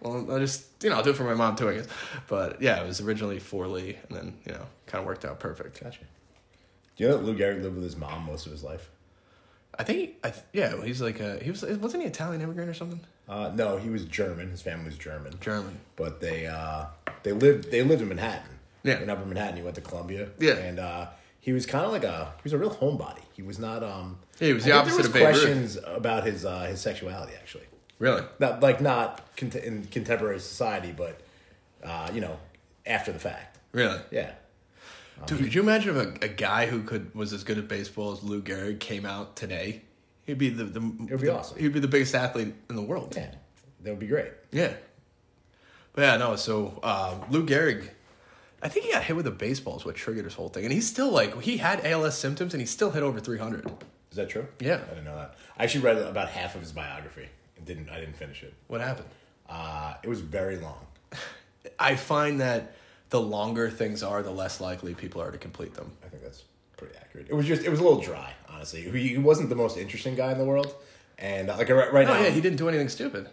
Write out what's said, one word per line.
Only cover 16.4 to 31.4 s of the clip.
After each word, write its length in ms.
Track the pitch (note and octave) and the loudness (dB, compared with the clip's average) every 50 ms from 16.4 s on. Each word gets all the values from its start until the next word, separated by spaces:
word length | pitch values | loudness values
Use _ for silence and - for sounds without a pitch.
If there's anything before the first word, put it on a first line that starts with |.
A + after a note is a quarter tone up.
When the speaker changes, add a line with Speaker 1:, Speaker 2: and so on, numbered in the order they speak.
| D#2+ | -6
Speaker 2:
uh, 400 | D#2+ D#2+ D#2+ D#2+ D#2 D#2 D#2 D#2 D#2+ - - - - - - - | -6 -6 -6 -6 -6 -6 -6 -8 -10 -12 -12 -12 -12 -10 -6 -2
they 80 | G2+ | -2
lived, 400 | G#2 G#2+ C3 C#3+ C#3+ C#3+ - - | 2 6 8 8 8 8 4 0
they 100 | - A#2 | 2 4
lived 200 | B2+ C#3 D#3+ C3 | 6 6 6 4
in 60 | A2+ G2+ | 4 0
Manhattan. 500 | F#2 E2+ G#2+ A#2 G#2 - - - - - - - _ _ - | -2 -2 -4 -4 -4 -6 -10 -14 -18 -20 -20 -20 _ _ 0
Speaker 1:
Yeah. 160 | C#3 B2+ - | 0 0 0
Speaker 2:
In 80 | - G#2 | 0 -4
Upper 160 | G2+ F#2 F#2 | -4 -4 -4
Manhattan, 300 | G2 F#2 G2+ G#2 G2+ F2 F2 | -4 -4 -4 -4 -4 -4 -6
he 60 | F2 | -8
went 120 | F2 E2+ | -8 -8
to 60 | E2+ | -8
Columbia. 480 | - - F2+ F2 F2 F2 F#2+ G2+ G#2 G2+ - - | -10 -10 -10 -10 -8 -8 -8 -8 -8 -8 -4 2
Speaker 1:
Yeah. 140 | D#3 D3+ A#2+ - | 4 4 4 4
Speaker 2:
And, 200 | F#2 F2+ F2 F2+ | 2 -6 -6 -6
uh, 280 | F#2 F2 E2 D2+ - - - - - - - _ | -6 -6 -6 -6 -8 -10 -12 -18 -20 -20 -20 _
he 120 | - B2+ B2+ | -2 0 0
was 120 | B2+ A#2+ | 0 0
kinda 220 | - - C#3 E3+ G#3+ | 0 0 0 0 2
like 160 | A3 G3 A#2+ | 0 0 0
a, 280 | G2 E2+ E2 D#2+ D2+ - - | -2 -2 -2 -6 -8 -10 -10
he 60 | - | -6
was 100 | D3 D3+ | -2 0
a 40 | C#3+ | 0
real 100 | G3 A3 G#3+ | 0 0 -2
homebody. 460 | - - F3+ D3+ - - - - - - - - | 0 0 2 2 0 -4 -6 -12 -14 -18 -20 -16
He 80 | - | -14
was 160 | F#2+ F#2+ G2 G2 | -12 -10 -8 -8
not, 260 | A2+ A2 A2 A2+ A2 | -6 -6 -6 -6 -6
um, 360 | G#2+ G2 F#2+ F#2 F#2 F2+ F#2 - _ - - | -6 -8 -8 -10 -10 -12 -14 -16 _ -6 0
Speaker 1:
Yeah, 80 | E3+ D#3 | 4 4
he 40 | C3+ | 4
was 100 | A#2 A2 | 6 6
Speaker 2:
I 40 | C#3 | 8
Speaker 1:
the 40 | C#3+ | 10
Speaker 2:
think 80 | C#3+ C#3+ - E3+ F3+ | 10 8 8 6 6
Speaker 1:
opposite 160 | C3+ A#2+ A2+ | 6 6 8
Speaker 2:
there 160 | B2+ A#2 A#2+ | 10 10 10
Speaker 1:
of 40 | B2 | 10
Speaker 2:
was 80 | C#3+ | 10
Speaker 1:
Babe 120 | D3+ C#3+ C#3 | 8 8 6
Ruth. 80 | C3 B2 G#2+ F#2+ | 4 2 0 -4
Speaker 2:
questions 240 | F#2+ - E2 E2+ F#2+ | -6 -8 -6 -6 -2
about 260 | A2 A#2 A2+ A2 G2+ | 0 0 2 2 0
his, 200 | A2+ G2+ F2+ F2+ | 0 -2 -2 -4
uh, 160 | G2 F2+ F#2 F2+ | -4 -4 -4 -4
his 140 | E2+ F#2+ F#2 | -4 -4 -4
sexuality, 540 | - A2 F#2+ - - F#2 F#2 G2 - - - | -4 -4 -4 -4 -6 -8 -8 -8 -10 -12 -12
actually. 300 | - - - - - - - - - - _ - - | -14 -16 -16 -16 -16 -18 -20 -20 -20 -20 _ -8 0
Speaker 1:
Really? 220 | A2 C3 A#2+ - - - - - | 2 2 2 2 0 -4 -2 2
Speaker 2:
Not, 220 | C#3+ B2+ A#2 A#2+ | 2 2 2 6
like, 180 | C3+ C3+ B2+ - | 6 6 6 6
not 560 | C#3+ D3 B2+ A#2+ A2+ - - - - - - | 4 2 4 4 2 0 -2 -8 -14 -16 -12
cont-, 200 | - C3+ A#2+ G2+ | -8 -8 -6 -6
in 300 | A#2+ - A#2 A2+ G#2+ G2+ | -6 -8 -6 -6 -6 -8
contemporary 540 | G2 - B2 G#2 G2 A#2 G#2+ A2 G#2 G2 F#2 | -6 -6 -4 -2 0 0 0 0 0 -2 -2
society, 540 | F2+ - - - B2 A2 G#2 G2 F2+ F2 E2+ | -6 -8 -4 -2 -2 0 0 -2 -4 -6 -6
but, 240 | - F2 E2 F2 - - - - - | -6 -8 -8 -8 -12 -18 -20 -20 -20